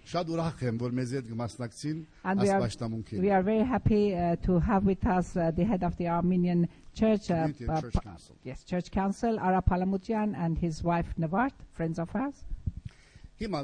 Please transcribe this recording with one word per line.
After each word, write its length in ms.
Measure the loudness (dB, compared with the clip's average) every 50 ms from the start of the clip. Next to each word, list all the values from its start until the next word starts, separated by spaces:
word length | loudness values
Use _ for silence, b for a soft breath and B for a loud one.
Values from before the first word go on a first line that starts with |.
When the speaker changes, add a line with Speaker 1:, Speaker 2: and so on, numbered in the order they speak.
| B -4
Speaker 1:
շատ 220 | -4 -2 -2 0 -2
ուրախ 300 | -2 -2 -2 -2 -2 -2 -2
եմ, 80 | -2 -2
որ 140 | -2 -2 -2
մեզ 140 | -2 -4 -2 -4
հետ 100 | -6 -6 -6
կմասնակցին 680 | -6 -6 -6 -6 -6 -8 -10 -10 -10 -8 -6 -6 -6 -6 -8 -14 b b b
Speaker 2:
And 160 | -2 0 2
we 60 | 4
Speaker 1:
այս 60 | 4 4
Speaker 2:
are, 60 | 2 2
Speaker 1:
պաշտամունքին։ 580 | 0 -2 -4 -6 -4 -4 -6 -6 -6 -4 0
Speaker 2:
we 80 | 2 4 4
are 80 | 4 4
very 220 | 2 2 2 2
happy, 480 | 2 0 2 2 4 4 4 4 2 2
uh, 200 | 0 2 0 0 0 2
to 100 | 2 4 4
have 260 | 4 4 2 4 4
with 200 | 2 2 2 2
us, 300 | 2 2 2 0 0 -2
uh, 160 | 0 0 2
the 120 | 2 2 2
head 180 | 2 2 0 0
of 120 | -2 -2
the 100 | -2 -2
Armenian 600 | 0 0 2 2 2 4 4 2 2 4 2 2 0 B B B B -2
Church, 340 | 2 4 4 4 2 2 0
uh, 160 | 0 2 2 0
Speaker 1:
Community 120 | -2 -2 -4
and 60 | -2 -2
Speaker 2:
uh, 40 | -2
Speaker 1:
Church 120 | -2 0 -2
Speaker 2:
pa-, 60 | -2
Speaker 1:
Council. 340 | -2 -2 -16 -18 -20 -20 -20 _ -14
Speaker 2:
yes, 200 | -12 -12 -12 -8
Church 280 | -4 -4 -4 -4 -2
Council, 480 | -2 0 0 0 -2 0 0 0 0 2
Ara 220 | 2 2 2 4
Palamudyan 720 | 4 2 2 2 0 -2 -2 -4 -2 -2 -2 -2 0 -2 -2
and 220 | -2 -2 -2 0
his 240 | 0 -2 -2 -4 -2 -2
wife 300 | 0 0 0 -2 -4 -4 -4
Nevart, 340 | -4 -2 0 0 0 0 -2 -8 -20 -16 -8
friends 260 | -6 -4 -4 -4 -4
of 100 | -6 -4 -4
ours. 280 | -4 -4 -4 -6 -10 -8 -8 -8 -4 -4 -6 -6 -6 B B B B B B B B B B B -10
Speaker 1:
Հիմա 220 | -6 -4 -4 -4